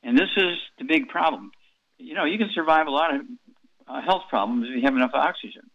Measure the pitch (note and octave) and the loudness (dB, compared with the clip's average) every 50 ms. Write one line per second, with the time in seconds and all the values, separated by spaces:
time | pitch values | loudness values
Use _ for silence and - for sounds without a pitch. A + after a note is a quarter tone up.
0 | - A#2+ A#2+ C3+ A3+ C#4+ - G3+ F#3+ F3 F3 - - - _ _ C3 C3+ D#3+ D#3+ | -2 4 4 4 4 2 0 0 0 0 -2 -6 -10 -16 _ _ -2 2 2 2
1 | C3+ - - F3 E3+ D#3+ C#3+ - G2+ G2+ - _ _ _ _ _ _ _ _ _ | 2 0 -2 0 0 0 0 -2 -12 -18 -20 _ _ _ _ _ _ _ _ _
2 | B2+ B2+ D3 G3 E3+ D3 F3+ G#3+ A3 G3+ - F3+ D#3+ D#3+ D#3+ D#3+ D#3+ D3+ C3+ C#3+ | -18 -10 -6 -2 -2 -2 0 0 -2 -2 -2 -2 2 4 4 4 4 2 0 0
3 | D#3+ E3 C#3+ C#3 B2 - B3 - _ - _ _ _ _ _ _ _ - B2+ C#3 | 0 0 0 -4 -6 -10 -16 -20 _ -20 _ _ _ _ _ _ _ -12 -12 -8
4 | - E3+ F#3+ F3+ - - - A2+ G2 A2 B2 A#2+ A#2 A#2+ C3 B2 A#2+ C#3 C3+ B2+ | 0 0 0 0 0 -2 0 0 0 0 0 -2 -2 -2 -2 0 0 2 2 2
5 | B2+ B2 C3 C#3 C#3+ E3 F3 - - A2 - - - - | 0 2 2 0 0 0 0 -4 -12 -16 -18 -20 -20 -20